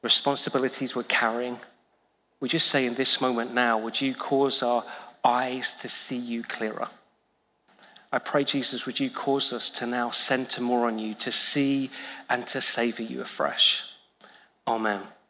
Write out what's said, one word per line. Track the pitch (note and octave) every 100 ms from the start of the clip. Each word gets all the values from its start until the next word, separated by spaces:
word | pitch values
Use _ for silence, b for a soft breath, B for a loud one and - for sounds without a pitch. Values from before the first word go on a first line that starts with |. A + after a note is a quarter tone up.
responsibilities | A#2 - C#3 C#3 - C3+ C3 - C3 B2+
we're |
carrying, | A#2 - A2+ A#2 B2 A#2+ - _ _ _ _ _ _ _
we | C3
just | E3 -
say | C#3+
in | B2+
this | A#2+ C3 -
moment | C3 A#2 A#2
now, | A#2+ A#2+ A2
would | A2+ -
you | C3+ B2+
cause | - C3+ C#3 -
our | B2 A#2+ - B B B
eyes | A#2+ B2 B2+ B2+ A#2+ -
to | A#2
see | - - B2+
you | A#2+ A#2
clearer? | A#2 - A2 - - - _ _ _ _ _ _ _ - B B B
I | B2
pray, | - D3+
Jesus, | C#3 C#3+ B2 B2
would | - A#2+
you | C3+
cause | - - C#3 C3+
us | A#2+ -
to | - A#2+
now | B2 A#2+
center | - - C3 B2+ -
more | B2 B2 A#2+
on | A2
you, | A2
to | G#2+ -
see | - - D3 C#3 C#3 C3+ B B B B
and | B2 A#2
to | C3+
savor | - - A#2 A2+
you | A2 B1+
afresh. | - - C#2+ - - - - - _ _ B B B _ -
Amen. | A2+ A2 G2+ G2 -